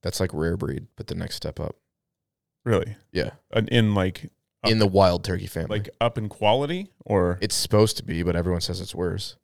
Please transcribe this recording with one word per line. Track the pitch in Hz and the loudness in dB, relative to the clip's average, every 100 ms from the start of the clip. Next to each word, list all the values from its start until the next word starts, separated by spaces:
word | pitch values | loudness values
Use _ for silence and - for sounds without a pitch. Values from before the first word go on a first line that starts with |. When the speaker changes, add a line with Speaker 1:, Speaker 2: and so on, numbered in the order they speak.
Speaker 1:
That's | 90 - | -4 -2
like | 92 | -4
Rare | 76 82 90 | -2 -2 -2
Breed, | - 69 - - | -4 -4 -8 -16
but | - | -10
the | - | -8
next | 87 - | -6 -6
step | 76 - | -8 -6
up. | 78 - _ _ _ _ _ _ _ _ | -8 -10 _ _ _ _ _ _ _ _
Speaker 2:
Really? | 120 104 104 104 _ | 0 0 0 -10 _
Speaker 1:
Yeah. | - - - _ | -4 -4 -6 _
Speaker 2:
An, | 113 107 | -2 2
in, | 120 110 101 | 2 4 2
like, | 92 92 151 _ _ _ | 0 -2 -16 _ _ _
up | 107 | 0
Speaker 1:
In | 110 | 4
the | 104 | 4
Wild | 95 95 87 | 6 6 4
Turkey | - 90 95 | -2 -4 -4
family. | - 82 107 | -6 -4 -4
Speaker 2:
like, | 107 - | -6 -2
up | 117 - | -2 -2
in | 107 | -8
quality, | - 104 123 143 180 202 _ | 0 2 4 2 -4 -8 _
or? | - 101 90 87 | 0 2 2 0
Speaker 1:
It's | - - | -2 -2
supposed | - 104 107 - | 2 4 4 2
to | |
be, | - 82 | -6 -2
but | 87 85 | 0 0
everyone | 87 87 | 0 -2
says | - 90 | -4 -6
it's | 90 - | -8 -4
worse. | 90 95 - - | -4 -4 -8 -14